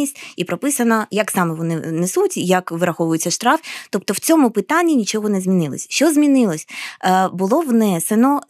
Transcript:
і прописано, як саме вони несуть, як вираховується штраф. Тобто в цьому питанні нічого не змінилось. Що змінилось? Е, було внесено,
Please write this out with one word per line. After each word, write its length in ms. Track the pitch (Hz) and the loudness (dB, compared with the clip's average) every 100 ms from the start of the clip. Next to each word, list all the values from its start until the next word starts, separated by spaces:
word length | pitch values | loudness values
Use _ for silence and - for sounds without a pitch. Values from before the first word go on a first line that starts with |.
| 277 - - - | -2 -6 -14 -8
і 80 | |
прописано, 640 | 175 175 277 285 233 226 214 | -6 -4 -4 0 2 0 0
як 200 | 196 208 | -4 -2
саме 240 | - 175 | 0 -2
вони 220 | 160 165 165 | -2 -4 -4
несуть, 600 | - 160 180 359 403 - | -4 -2 -2 0 0 0
як 360 | 180 185 180 | 0 0 0
вираховується 580 | 165 175 160 165 160 175 | -2 -2 0 -2 -2 -2
штраф. 300 | - 240 311 - - - | -2 0 0 -2 -16 -8
Тобто 240 | 202 - | -8 -4
в 40 | 202 | -4
цьому 320 | - 320 254 | 2 4 4
питанні 460 | 220 190 330 349 285 | 2 -2 0 2 2
нічого 320 | 196 220 214 | 0 -2 -2
не 120 | 202 | -2
змінилось. 460 | 185 185 151 - - | 2 0 0 -4 -6
Що 220 | - 302 | 0 2
змінилось? 540 | 294 294 269 226 156 - - - - | 4 4 4 2 0 -8 -14 -14 -4
Е, 240 | 190 185 190 | 2 2 2
було 280 | 180 190 269 | 0 0 0
внесено, 800 | 320 233 214 170 - 214 254 285 | 2 2 2 0 0 2 2 2